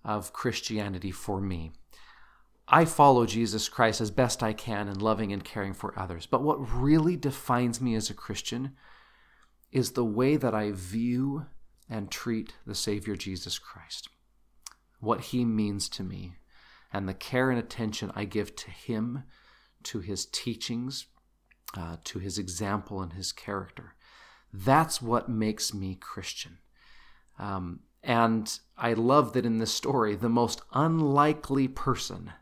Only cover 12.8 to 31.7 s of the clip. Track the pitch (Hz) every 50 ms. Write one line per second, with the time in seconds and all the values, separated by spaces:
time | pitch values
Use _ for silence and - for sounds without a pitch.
12.8 | - - 104 104 101 107 104 92 - 101 95 90 - 87 - - - - - -
13.8 | 92 - - - - - _ _ _ _ _ _ _ _ _ _ _ - - _
14.8 | _ _ _ _ - 104 117 - - - - 123 123 117 113 107 107 104 101 101
15.8 | 98 - - - 98 92 95 95 95 90 87 - - _ _ - - - - -
16.8 | _ _ - 104 98 92 95 95 - - - 127 131 131 127 120 113 117 - -
17.8 | 117 107 104 - - 98 - 98 104 98 90 107 101 - - - - - 92 -
18.8 | - - 120 107 110 120 120 139 131 - - _ _ _ _ _ _ _ _ _
19.8 | _ - - 113 87 92 101 92 - - - - - 123 113 - - - 120 117
20.8 | 123 131 139 - - _ _ _ _ _ _ _ _ _ _ _ _ - - 98
21.8 | 85 82 85 85 _ - - 98 90 98 90 104 98 92 87 87 107 101 101 104
22.8 | 101 - 101 95 95 85 82 92 92 - - - - - 101 98 95 92 - -
23.8 | - - - _ _ - - - - - - - _ _ - 98 95 113 131 156
24.8 | 160 160 - - 127 113 117 120 - - 120 110 110 107 107 107 - - - 101
25.8 | 98 92 95 92 - - - - 95 - - - - - 87 - _ _ _ _
26.8 | _ - - - - - - - _ _ _ - 95 101 98 95 92 87 87 -
27.8 | _ _ _ _ - - 123 117 117 113 113 113 107 - - - _ _ _ -
28.8 | - 117 117 110 113 120 135 147 139 117 - 127 120 120 113 113 113 113 - -
29.8 | - 131 135 131 110 107 104 95 113 117 117 117 120 117 - - - - - 127
30.8 | 147 165 165 165 156 143 139 143 147 151 151 151 - - 139 135 135 127